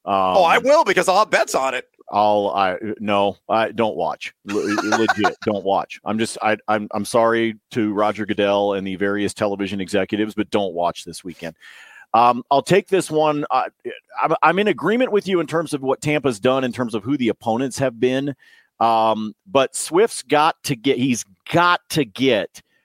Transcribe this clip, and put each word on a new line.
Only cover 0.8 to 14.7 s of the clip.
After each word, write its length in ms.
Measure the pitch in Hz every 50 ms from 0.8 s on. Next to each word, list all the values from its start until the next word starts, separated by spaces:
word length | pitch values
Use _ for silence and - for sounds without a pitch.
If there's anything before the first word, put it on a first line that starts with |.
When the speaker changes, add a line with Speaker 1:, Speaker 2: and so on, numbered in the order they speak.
| 302
Speaker 2:
because 240 | 294 - 185 165 190
I'll 80 | 180
have 140 | 202 220 -
bets 240 | - - 330 - -
on 180 | 147 131 131 123
it. 140 | 127 - _ _ _ _ -
Speaker 1:
I'll, 420 | - 101 107 104 104 104 101 98 -
I, 220 | 98 95 92 90 - - 104 110 -
no, 380 | 104 104 101 101 101 101 92 - _ -
I 220 | 101 113 110 87
don't 240 | 110 113 113 107 -
watch. 380 | 82 85 78 - - - - - _ _
Le-, 300 | 101 101 101 - 104 104 -
Speaker 2:
<laughs> 20 | - - -
Speaker 1:
legit, 380 | - 110 - - 104 - - - - -
don't 180 | - 104 98 90
watch. 360 | 98 98 87 - - - - -
I'm 120 | 90 107
just, 200 | 110 113 - - -
I, 160 | 104 110 107 107 _
I'm, 200 | - 110 107 107 -
I'm 140 | - 104 101
sorry 520 | - - 117 113 113 117 113 117 113 110 107 _ _
to 220 | - 127 107 107 101
Roger 320 | 104 107 107 98 107 104
Goodell 480 | 95 101 104 101 101 101 101 101 101 98
and 140 | 95 95
the 80 | 95 92
various 380 | 87 101 101 101 104 101 95 -
television 480 | - 107 104 98 98 101 92 101 98
executives, 520 | 92 87 104 98 95 - 110 101 110 107 -
but 160 | 104 98 -
don't 240 | - 104 101 92 82
watch 300 | 85 87 85 - - -
this 200 | 85 80 - -
weekend. 320 | 87 82 - 85 80 - _ - - - - - - - - - _ -
Um, 300 | 117 120 123 123 123 - -
I'll 120 | 139 139
take 260 | - - 175 202 -
this 240 | - 190 180 - -
one. 340 | 156 156 156 151 147 147 147 -
Uh, 180 | 127 127 82 - - _ - 120 - - _ _ - -
I'm, 120 | 139 151 160 -
I'm 180 | 151 156 170 196
in 80 | 208
agreement 420 | 208